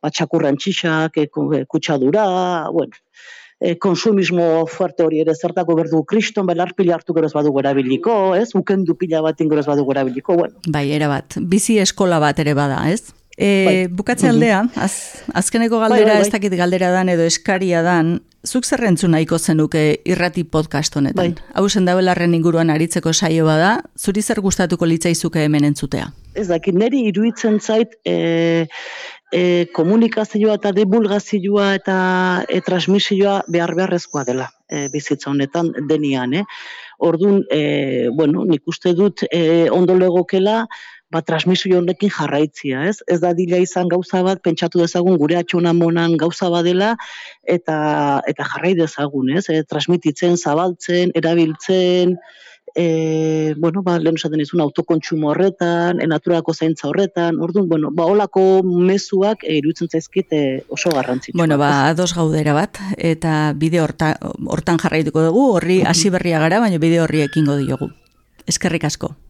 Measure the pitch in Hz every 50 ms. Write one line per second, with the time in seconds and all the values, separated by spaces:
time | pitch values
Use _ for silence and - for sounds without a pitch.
0 | - 151 - - 170 143 - 165 160 143 135 139 - 202 180 - - 170 160 156
1 | 156 160 - 160 151 147 _ 156 147 143 151 139 135 _ - 160 - - 156 135
2 | 131 135 160 214 214 190 180 185 185 180 180 165 151 - - 170 139 - - -
3 | _ _ _ - - - - - - - _ _ - - 170 170 - 202 175 156
4 | - 226 208 196 185 156 180 175 170 165 160 165 165 160 - - 190 175 147 -
5 | 170 160 156 151 160 160 156 160 - 170 175 190 175 160 170 160 165 160 156 160
6 | 147 - - 220 208 - - 214 190 180 170 165 180 180 - - 190 170 170 160
7 | _ - 170 160 160 151 - 151 147 151 135 139 131 139 139 139 131 127 135 -
8 | 170 214 233 208 190 190 185 180 233 233 - 190 165 - 196 190 190 165 165 -
9 | 190 170 160 160 156 156 151 _ 160 156 151 151 139 147 143 143 143 127 135 139
10 | 135 131 123 135 - - 180 170 170 - - - - 170 147 151 143 139 147 151
11 | 151 147 143 135 - _ - 165 156 175 180 214 - - 226 214 185 185 - -
12 | 202 185 175 160 151 147 143 - 156 147 147 135 143 139 135 - - 147 180 233
13 | - - - _ _ _ - - - 202 202 196 190 190 185 185 185 180 175 185
14 | 202 - 247 240 - 262 240 226 233 233 208 190 214 240 - - - 196 - -
15 | - - - - - - - - 196 - - 226 233 226 226 226 220 220 240 233
16 | 214 220 214 208 202 208 208 214 190 202 185 175 175 175 180 185 185 180 180 185
17 | 185 185 180 170 165 170 165 - - - 196 185 190 185 175 165 165 175 180 170
18 | 160 165 175 - - _ _ _ _ - - 254 247 - 294 254 240 208 175 160
19 | - 180 165 156 160 - 170 165 - - 160 156 151 151 - 160 151 151 151 -
20 | - - 180 170 175 180 170 180 170 160 - 160 156 160 - 143 156 - - 151
21 | 139 135 - 190 180 175 170 - - - - - 190 202 196 214 185 180 180 185
22 | 185 185 180 175 175 170 170 165 160 170 165 165 165 165 151 156 160 165 - 175
23 | - 196 175 - - 165 160 165 160 160 156 156 165 190 226 285 - - _ -
24 | - - 190 214 208 - - 220 190 190 180 - 185 165 175 170 175 165 165 165
25 | - 175 170 160 - 165 - 165 151 151 151 147 147 147 143 - - 139 - -
26 | - - - - - - - - 214 175 175 165 165 202 175 180 214 254 - 277
27 | 240 214 180 190 220 233 226 - - 226 214 208 - - 220 220 226 226 - _
28 | _ 175 175 170 165 165 165 165 165 165 165 165 165 156 - - - - - -
29 | - - - - _ _ - 180 180 180 175 175 170 175 - - 160 170 202 226
30 | 226 226 226 220 214 - - 214 208 214 208 202 208 208 190 196 214 190 190 233
31 | 220 202 202 208 - - - 208 175 202 202 208 202 196 196 190 - - 190 185
32 | 185 185 185 185 185 185 180 180 - - - 185 - - 180 180 156 170 190 202
33 | - - 208 190 196 202 196 196 - - 165 175 170 170 165 165 185 185 175 175
34 | - - - 147 135 123 127 131 127 123 _ _ _ _ - 147 143 139 135 151
35 | 139 - 147 139 - 143 143 143 139 135 - 170 170 165 - - 151 143 156 156
36 | 151 143 135 131 127 123 135 175 202 - - - - - - - - - - _
37 | - 170 165 160 185 202 151 196 - - - 151 147 147 147 147 139 135 135 127
38 | 123 120 113 147 160 143 160 185 - 180 160 143 _ - 170 - - 180 175 170
39 | 202 202 180 - - - - 170 170 156 165 170 165 151 - 180 180 170 185 185
40 | 180 185 175 185 175 - - 190 185 208 220 226 226 226 - - - - - -
41 | _ _ - 160 156 - 165 160 - 175 185 180 - 196 185 180 175 170 185 _
42 | 208 202 - - 156 143 139 143 156 151 _ - - 143 131 131 147 185 214 -
43 | - - 175 170 165 180 175 170 185 170 175 180 185 180 - 185 180 175 175 180
44 | 180 - - 185 180 185 190 170 _ 180 160 - 180 160 - 175 170 165 - 180
45 | 175 185 190 165 147 151 170 175 170 175 - 175 175 170 170 170 170 165 170 170
46 | 170 170 170 156 151 170 170 - 196 180 170 175 170 175 180 185 196 220 233 226
47 | - - - - - - - _ _ - 170 175 - - 156 151 151 151 151 151
48 | 147 143 143 139 - - - - 139 - - 143 - 180 190 170 165 151 - -
49 | 147 143 143 139 127 131 143 180 202 - 160 156 147 _ - 151 143 - 175 170
50 | - 156 147 - 180 175 175 170 - 156 147 156 175 185 175 _ - - 175 175
51 | 180 180 - 165 160 165 170 170 165 160 156 - - - 190 185 185 180 180 180
52 | 180 180 180 175 - - - - - - - _ _ - - - 175 165 160 160
53 | 160 160 160 160 160 160 160 156 156 156 151 147 160 165 160 196 190 180 175 170
54 | 160 165 165 156 - 160 151 156 147 143 - 175 156 143 - - 160 - 170 160
55 | - - 170 156 151 147 151 156 185 196 190 _ 180 170 170 170 170 175 175 175
56 | - 175 160 156 _ - 175 165 160 165 160 - 160 160 160 - - 143 151 180
57 | 196 185 _ 175 170 170 165 156 165 170 170 208 196 170 165 160 151 147 147 175
58 | 170 165 202 208 208 185 - 196 190 190 190 190 185 185 175 175 175 185 196 202
59 | - - - 190 190 202 220 - - - 156 151 139 156 165 - 175 165 - 165
60 | 160 - - 190 185 _ 160 151 143 135 131 135 - _ 131 127 - 175 160 135
61 | - - 127 127 - - 120 170 170 156 151 139 147 143 147 139 160 160 165 160
62 | 180 175 175 175 165 156 156 156 151 151 143 147 180 - _ - 202 190 202 -
63 | - 165 160 160 - 160 156 151 151 151 143 147 151 160 160 175 156 147 - -
64 | 165 156 - - - - - - - - - 156 - - 170 160 - 180 - 160
65 | 160 147 - 160 160 165 165 233 277 269 214 170 165 165 185 185 - - 175 160
66 | 160 202 180 180 - 175 165 156 156 160 170 220 240 214 180 160 156 165 165 170
67 | 165 156 - 156 147 147 - 165 156 143 143 143 139 131 131 - 143 - - _
68 | _ _ _ _ _ _ _ - - - 165 - - 185 160 165 - 151 - -
69 | - - - - -